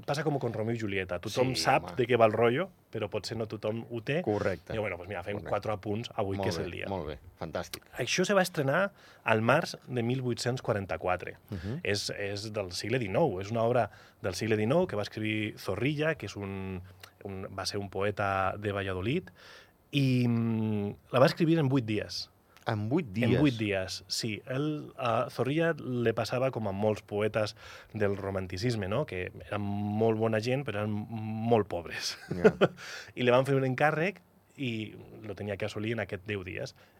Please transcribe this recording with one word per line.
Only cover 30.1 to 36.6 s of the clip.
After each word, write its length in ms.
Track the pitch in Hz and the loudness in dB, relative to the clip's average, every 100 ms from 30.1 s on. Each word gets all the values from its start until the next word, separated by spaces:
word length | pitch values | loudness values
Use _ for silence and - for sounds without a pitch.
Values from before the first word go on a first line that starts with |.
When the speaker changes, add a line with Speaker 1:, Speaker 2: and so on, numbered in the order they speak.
| 110 | 4
Speaker 1:
bona 200 | 113 110 | 2 2
gent, 220 | 117 131 | 0 -2
però 200 | 135 101 | -2 -2
eren 100 | 107 104 107 | -2 -2 -4
molt 580 | 113 110 110 113 117 101 | -6 -6 -2 4 4 4
pobres. 500 | 87 82 - - - - | -2 -6 -6 -6 -8 -8
Speaker 2:
Ja. 240 | 92 87 - - - - | 4 4 6 2 0 -14
Speaker 1:
<laughs> 300 | - - - | -14 -10 0
I 80 | 123 | 6
li 60 | |
van 140 | 123 135 | 6 6
fer 60 | 135 | 2
un 80 | 131 | 2
encàrrec 560 | 127 151 151 180 196 _ _ _ - | 2 2 2 -2 -4 _ _ _ -6
i 360 | 131 113 107 - 104 113 110 | -4 -4 -6 -10 -18 -14 -10
lo 80 | |
tenia 240 | 95 104 98 | -6 -4 -2
que 80 | 104 | -4
assolir 280 | 107 107 | -2 -2
en 100 | 117 101 | -2 -2
aquests 220 | 98 104 | -6 -6
deu 160 | 101 90 | -6 -6
dies. 300 | 98 | -8